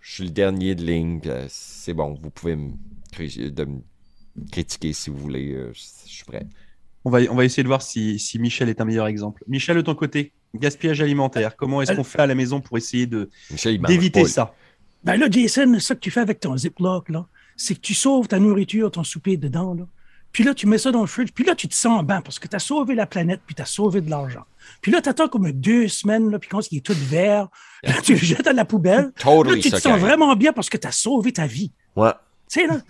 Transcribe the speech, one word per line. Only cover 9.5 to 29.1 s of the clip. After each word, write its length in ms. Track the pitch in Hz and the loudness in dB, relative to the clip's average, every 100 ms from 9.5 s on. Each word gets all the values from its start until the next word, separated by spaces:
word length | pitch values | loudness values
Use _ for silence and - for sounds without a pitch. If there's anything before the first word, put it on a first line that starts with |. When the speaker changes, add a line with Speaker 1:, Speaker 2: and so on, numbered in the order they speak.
| 135 135 170 | -4 0 0
Speaker 2:
de 40 | |
ton 120 | 165 | 0
côté, 380 | 151 151 147 143 _ _ | -2 -2 -4 -6 _ _
gaspillage 460 | - 143 - 165 147 | -4 -4 -2 -2 0
alimentaire, 560 | 151 143 135 120 110 - | 0 0 0 -2 -4 -4
comment 260 | 135 139 | -4 -2
est-ce 100 | 131 | 0
Speaker 3:
Euh, 40 | - | -2
Speaker 2:
qu'on 80 | |
fait 160 | 127 - | -2 2
à 60 | 139 | 2
la 80 | |
maison 260 | 131 127 139 | 2 0 -4
pour 180 | - 117 | -4 -6
essayer 280 | - 123 123 | -2 -2 -2
de 220 | 110 98 _ - | -2 -6 _ -14
Speaker 1:
Michel, 240 | 76 113 | -4 -2
il 60 | 107 | 0
mange 100 | - | 4
Speaker 2:
d'éviter 320 | 175 180 196 | 4 4 4
Speaker 1:
pas, 60 | 151 | 4
Speaker 2:
ça ? 260 | - 117 _ _ _ _ _ | 2 -2 _ _ _ _ _
Speaker 3:
Ben 120 | 170 196 | -2 2
là, 100 | 285 | 4
Jason, 480 | 208 226 262 262 226 | 4 2 4 4 4
ça 140 | - | 0
que 60 | 254 | -4
tu 100 | 185 | -2
fais 100 | 240 | -2
avec 200 | 214 - | -2 -2
ton 160 | 185 131 | -4 -2
Ziploc, 520 | 117 - 180 185 - | -4 -2 -2 -2 -4
là, 180 | 160 175 _ _ - | -8 -8 _ _ -12
c'est 180 | - | -6
que 60 | 180 | -6
tu 140 | - | -4
sauves 340 | - 269 269 214 | 0 2 2 2
ta 100 | 190 | 4
nourriture, 520 | 208 202 190 214 214 | 4 4 0 0 -2
ton 140 | 175 | -4
souper 320 | 160 160 196 185 | -8 -4 -2 -2
dedans, 380 | 139 156 185 | -2 -4 -4
là. 100 | 170 180 - - - - | -6 -10 -18 -20 -20 -8
Puis 140 | - | 0
là, 100 | 240 | 2
tu 120 | 269 208 | 2 2
mets 120 | 220 | 2
ça 120 | 262 | 2
dans 100 | 240 | 0
le 40 | 196 | 0
fridge, 220 | - 240 | -2 -4
puis 100 | - | 0
là, 100 | 311 | 0
tu 140 | 339 - | 0 -4
te 60 | |
sens 280 | - 233 226 151 | -2 2 2 0
bien 160 | 190 | -2
parce 160 | - - | -4 -14
que 100 | - | -10
t'as 100 | 196 | -8
sauvé 340 | - 294 254 | -4 -2 0
la 100 | 233 | -2
planète, 380 | 202 185 170 185 | -2 -2 -2 -2
puis 100 | - | -8
t'as 120 | 151 139 | -12 -8
sauvé 340 | - 208 190 | -2 0 0
de 80 | 156 | -2
l'argent. 360 | 147 135 117 - _ - - | -6 -6 -12 -18 _ -20 -6
Puis 100 | - | 0
là, 120 | 339 | 2
t'attends 260 | 277 262 320 | 2 0 0
comme 220 | 220 175 | 0 -2
deux 360 | 135 165 240 214 | 0 2 2 2
semaines, 420 | - 202 220 220 | -2 0 2 0
là, 80 | 208 | -2
puis 100 | - | -4
quand 240 | 196 220 | -6 -4
il 60 | 147 | -6
est 20 | |
tout 140 | - 170 | -2 -2
vert, 520 | 135 156 202 208 196 - - | 0 0 2 2 0 -12 -20
<laughs> 160 | - | -8
là, 100 | 131 131 | -4 0
tu 100 | - | 4
le 60 | 175 | 4
jettes 280 | 170 156 311 | 4 2 2
à 80 | |
la 100 | 254 | 2
poubelle. 480 | 202 214 175 226 277 | 2 2 4 4 2